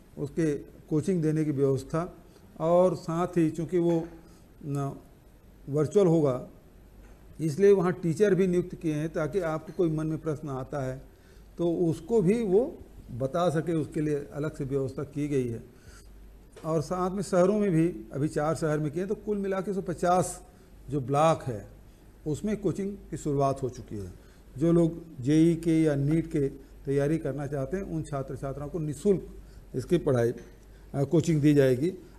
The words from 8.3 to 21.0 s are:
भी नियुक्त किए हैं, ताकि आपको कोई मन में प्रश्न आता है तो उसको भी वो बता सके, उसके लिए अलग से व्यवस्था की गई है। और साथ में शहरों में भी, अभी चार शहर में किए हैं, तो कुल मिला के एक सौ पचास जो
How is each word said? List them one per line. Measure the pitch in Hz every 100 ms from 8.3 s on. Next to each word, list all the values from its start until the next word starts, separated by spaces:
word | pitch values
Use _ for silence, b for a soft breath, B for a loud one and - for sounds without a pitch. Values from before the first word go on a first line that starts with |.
| 180
भी | 190
नियुक्त | 175 175 147
किए | 165
हैं, | 151 160
ताकि | 170 151 190
आपको | 165 156 156 165
कोई | 170
मन | 156 156
में | 156
प्रश्न | 160 139 151
आता | 131 127 143
है | 131 131 - b b b b -
तो | 170 170
उसको | 170 - - 226
भी | 170 233
वो | 220 190 285 - - - -
बता | 117 131 170 175
सके, | 156 156
उसके | 165 135 170
लिए | 151 143 143
अलग | 147 151 -
से |
व्यवस्था | 135 139 135 -
की | 143 143 147
गई | 143 123
है। | 113 - B B B B - - - - - 160
और | 160
साथ | 156 185 180
में | 196
शहरों | - 185 180 214
में | 202
भी, | 160 170 - -
अभी | 139 156
चार | 156 151 156
शहर | 160 151
में | 151
किए | 151
हैं, | 190
तो | 214
कुल | 214 202
मिला | 196 190
के | 185
एक | 196
सौ |
पचास | 180 165 175 180 175 - - b b - -
जो | 143